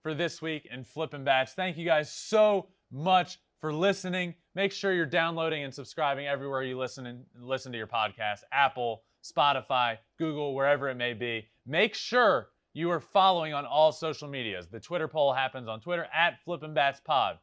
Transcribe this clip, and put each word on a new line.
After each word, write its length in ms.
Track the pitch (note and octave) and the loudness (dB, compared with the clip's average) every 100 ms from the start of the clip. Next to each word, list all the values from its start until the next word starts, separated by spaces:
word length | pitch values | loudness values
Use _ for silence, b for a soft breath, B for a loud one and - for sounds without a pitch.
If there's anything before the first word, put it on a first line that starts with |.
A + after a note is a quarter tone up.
for 120 | D#3+ | -6
this 280 | D3+ E3+ - | -4 -4 -4
week 240 | D#3+ D3+ - | -8 -8 -10
in 100 | B2 | -14
Flippin' 420 | B2+ - D#3+ C#3+ | -12 -8 -8 -4
Bats. 280 | C3+ C3 C3 | 2 2 2
Thank 240 | - - D3+ | -4 -6 -4
you 80 | |
guys 260 | E3+ D#3 D3+ | 2 2 2
so 580 | - - G#3+ G#3+ G3+ - _ _ | -10 0 6 6 4 -2 _ _
much 480 | C3 E3+ F#3 E3+ - _ _ | -6 2 2 2 -8 _ _
for 120 | D#3 | -6
listening. 600 | D3+ G3 G3 F#3 F3+ F3 E3 _ | 2 2 0 -4 -4 -4 -8 _
Make 180 | F3+ G3 | -2 -2
sure 200 | - G3 | 0 0
you're 140 | F3+ D#3 | 0 2
downloading 560 | E3+ E3 E3 D#3+ D#3 | 2 0 0 -2 -2
and 100 | C#3 | -6
subscribing 540 | B2 B2+ - D3 C#3 C#3+ | -12 -12 -2 -2 0 -4
everywhere 360 | C#3 C#3 C3+ | -4 -4 -4
you 140 | C3 B2+ | -4 -4
listen 300 | B2+ C3+ B2 | -6 -6 -14
and 180 | B2 B2+ A#2+ | -14 -20 -18
listen 320 | B2 C3 C3 | -6 -6 -4
to 60 | A#2+ | -8
your 80 | G#2+ | -4
podcast, 540 | A#2 G#2+ G2 G#2+ G#2 - | -2 -2 -2 -6 -6 -4
Apple, 520 | C3+ C3+ C3 A#2+ G#2+ _ _ | 2 2 0 -4 -4 _ _
Spotify, 720 | - - C#3+ C3+ - C3 A#2+ A2 _ _ | -6 2 2 2 0 0 0 -2 _ _
Google, 380 | D#3+ D3+ D3 C3+ | -4 -2 -4 2
wherever 320 | C#3 C#3+ C3+ | 4 4 2
it 80 | B2+ | -2
may 180 | B2 | -4
be. 320 | A2+ A#2+ A2+ G#2+ _ - | -2 -4 -4 -8 _ -2
Make 280 | D#3 A3 | 2 2
sure 540 | - - B3 A3+ C#3+ G#2 _ _ | 0 -2 4 4 4 -2 _ _
you 160 | D3 E3+ | -4 -2
are 100 | E3+ | -2
following 540 | - G3+ F#3+ F3 D#3 | 2 4 6 4 0
on 100 | C#3+ | -4
all 280 | C3 C#3+ D#3 | 0 4 4
social 360 | - D#3+ D3 D3 | 4 -6 -6 -8
medias. 380 | C3+ A2+ F#2 E2+ | -6 -4 -6 -8
The 140 | A2 | -14
Twitter 260 | - F3 D#3 | -6 -4 -2
poll 260 | D#3 C#3+ | 2 2
happens 360 | C3 C3 C3+ A2+ | 2 -2 -4 -8
on 120 | A2 | -10
Twitter, 280 | E3+ F3 D#3+ | -6 -6 -4
at 280 | D#3 E3+ - | 0 0 0
Flippin' 300 | - E3+ D#3 | -10 -8 -4
Bats 260 | D3+ C#3 C3+ | 0 0 0
Pod. 340 | - C#3+ G#2 E2 | -2 2 2 -2